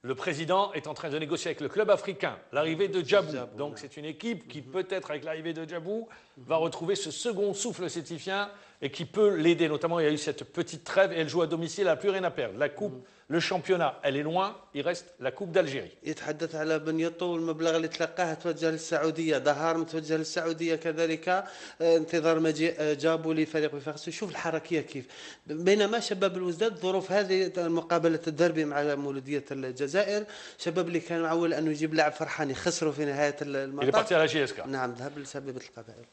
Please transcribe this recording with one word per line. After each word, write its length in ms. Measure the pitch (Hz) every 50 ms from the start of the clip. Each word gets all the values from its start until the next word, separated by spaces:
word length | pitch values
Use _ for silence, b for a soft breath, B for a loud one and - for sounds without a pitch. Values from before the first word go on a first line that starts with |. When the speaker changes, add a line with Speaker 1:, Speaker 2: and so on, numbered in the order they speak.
| -
Speaker 1:
le 100 | 120 -
président 580 | 196 - 180 156 139 165 156 180 190 202 196
est 140 | 202 156 -
en 80 | 151 147
train 160 | - - 156
de 80 | 139 156
négocier 300 | 156 143 170 156 - 175
avec 100 | 147 -
le 80 | 151 131
club 200 | - 196 214 202
africain 460 | 202 175 - 202 185 - - 151 110 90 - -
l'arrivée 360 | - 139 156 160 160 156 196 196
de 120 | 196 185
Djabou. 300 | 165 127 202 202 180 156
Speaker 2:
Djabou, 240 | 151 131 123 - -
Speaker 1:
Donc 160 | 107 143 170 175
Speaker 2:
ouais. 60 | -
Speaker 1:
c'est 140 | - 135 -
une 80 | 151 147
équipe 440 | 156 160 160 - 233 233 165 120 -
qui 80 | - 151
Speaker 2:
Mhm. 120 | 123 127 139
Speaker 1:
peut-être 320 | 185 185 185 196 185 - -
avec 100 | 151 147 135
l'arrivée 280 | 160 156 160 156 170
de 120 | 165 160 160 156
Djabou 300 | 175 170 160 180 208 226 226 -
Speaker 2:
Mhm. 360 | - - - _ _ - 123 120
Speaker 1:
va 60 | 156
retrouver 380 | 160 160 165 - - 165 165 208
ce 140 | 208 - 156
second 440 | - - - 240 220 185 208 202 190
souffle 340 | 202 - 247 196 - 180 170
sétifien 640 | - 170 147 - 170 147 - 190 190 202 208 202 B B B B B B -
et 60 | 139
qui 140 | - - 170
peut 280 | - - 208 214 208 196 160 156
l'aider. 240 | 170 170 156 170 156
Notamment, 300 | 151 143 170 165 170 170
il 40 | 160 151
y 20 |
a 20 | 151 151
eu 40 | - 160
cette 160 | 147 - 135 - - 175
petite 260 | 165 - - 160 - -
trêve 180 | - 196 196 190
et 40 | 180 165
elle 80 | 160 143 127
joue 80 | 175
à 40 | 170
domicile, 360 | 156 170 165 170 160 - 196 202
elle 60 | 180 156
n'a 20 | - -
plus 60 | 202 190
rien 80 | 190 185
à 80 | 170 - 160
perdre. 180 | 127 110 95 113
La 100 | 147 143 - -
coupe, 180 | 208 196 131
Speaker 2:
Mhm. 60 | 127 B B B B B B 143
Speaker 1:
le 60 | 170 160 -
championnat, 420 | 196 180 - - 190 175 165 139 - - -
elle 100 | 143 135 143
est 60 | 147 156
loin, 180 | 165 180 190 208 208 - - _ -
il 80 | 143 135 165
reste 160 | 175 170 - - - -
la 100 | 127 135
Coupe 220 | - - 202 175
d'Algérie. 440 | 160 185 170 139 135 131 95 85 - _
Speaker 2:
يتحدث 520 | - 151 156 - - 151 151 151 165 156 156
على 240 | 156 156 156 160 156
بنيطو 480 | 151 160 160 160 165 170 165 170 180
والمبلغ 500 | 175 175 165 165 165 160 156 165 165 160
اللي 120 | 165 165 160
تلقاه 460 | - - 170 160 - - 180 165 160
توجه 360 | 156 - 175 160 151 160 160
للسعودية، 680 | 160 160 160 - 170 151 151 160 156 160 165 156 151 135
دهار 380 | 131 147 143 139 156 165 165
متوجه 400 | 165 160 165 160 160 156 151 160
للسعودية 580 | 160 160 156 - 175 165 165 165 160 170 165 165
كذلك، 520 | 156 160 170 151 160 165 165 160 156 - 185
آه، 160 | 180 190 196 B B B B B B B 165 165 165
انتظار 440 | 165 156 151 - 170 151 165 165 160
مجيء، 340 | 160 160 151 147 160 170 165 -
آه، 160 | 151 151 151
جابو 380 | - 143 160 160 160 160 160
لفريق 420 | 160 156 156 151 - 160 151 147 139
وفاق. 220 | 143 131 151 147
شوف 340 | - - 175 156 - 220 185
الحركية 500 | 151 - - 170 156 156 156 - 170 156
كيف. 260 | 135 - - 135 123 B B B B B B B _
بينما 540 | - 151 160 175 185 202 208 202 208 220 233
شباب 360 | - - 208 190 196 190 175
الوزداد 400 | 185 185 180 170 160 196 226 202
ظروف 360 | 175 180 185 190 190 165 -
هذه 400 | 180 208 202 185 190 190 190 175 - 180
المقابلة 640 | 175 165 165 170 165 - 175 170 160 170 165 160 165
الدربي 380 | 165 151 143 170 175 160 160 156
مع 300 | 147 143 143 147 147 143
مولودية 500 | 143 143 143 139 139 131 135 147 139 139 -
الجزائر، 720 | 143 135 131 131 127 123 143 139 143 190 208 190 208 208 208 208 B B B B B B
شباب 300 | - 175 160 180 175 170
اللي 120 | 170 165
كان 220 | 165 - 175 165
معول 320 | 165 160 165 170 170 170 160
أنه 160 | 147 160 156
يجيب 240 | 151 143 156 156 156
لاعب 180 | 160 151 151
فرحاني 420 | 151 - 156 147 - - 156 139 131
خسروا 380 | - - 175 165 - 165 156
في 120 | 143 139 151
نهاية 320 | 143 139 139 147 147 143 -
ال-، 40 | 147
Speaker 1:
Il 80 | 143 139
est 280 | 135 135 135 135 143 139
Speaker 2:
المطاف. 200 | 131 - 220 220
Speaker 1:
parti 100 | 214 185
à 40 | 160
la 80 | 156
J 240 | 156 - 156 139 123
S 20 |
K. 140 | - - -
Speaker 2:
نعم، 260 | 131 135 135 127 123
ذهب 260 | 120 120 127 143 143 147
لسبيبة 420 | 139 135 - 143 139 139 127 131
القبائل. 440 | - - - 117 110 - 110 110 117 _